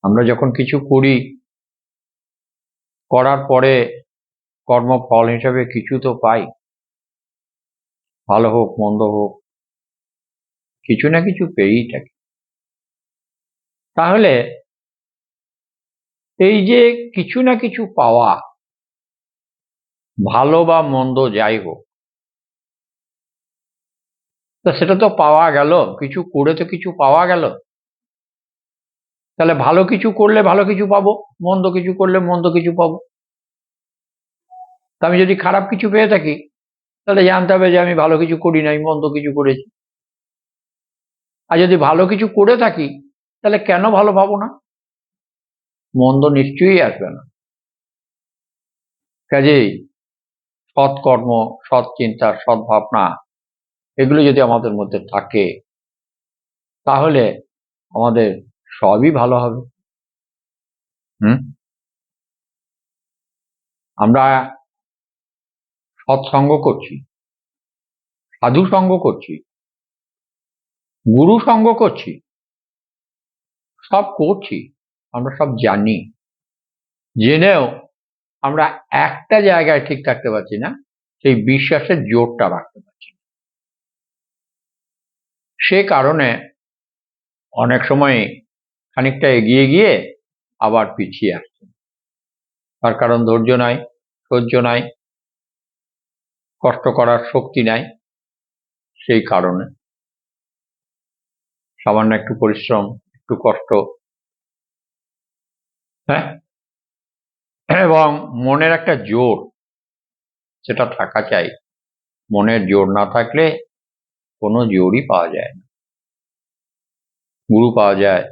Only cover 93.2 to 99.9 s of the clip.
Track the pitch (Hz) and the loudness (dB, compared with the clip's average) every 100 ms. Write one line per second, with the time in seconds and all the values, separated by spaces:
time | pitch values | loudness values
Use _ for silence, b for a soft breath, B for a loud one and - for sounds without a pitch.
93.2 | 113 117 113 127 120 123 - _ _ _ | 2 0 2 0 0 -4 -8 _ _ _
94.2 | _ 123 120 123 120 120 - - _ _ | _ -2 0 0 0 -2 -4 -14 _ _
95.2 | _ _ _ _ _ _ _ _ _ _ | _ _ _ _ _ _ _ _ _ _
96.2 | _ _ _ _ 123 - 135 120 117 120 | _ _ _ _ -4 0 -2 0 2 0
97.2 | - 135 123 - 113 113 156 - _ _ | 0 -6 -4 -2 -2 -2 -6 -18 _ _
98.2 | _ _ _ _ _ _ _ _ - 113 | _ _ _ _ _ _ _ _ -2 -2
99.2 | 98 95 90 90 120 - _ | 0 -2 -2 -4 -10 -16 _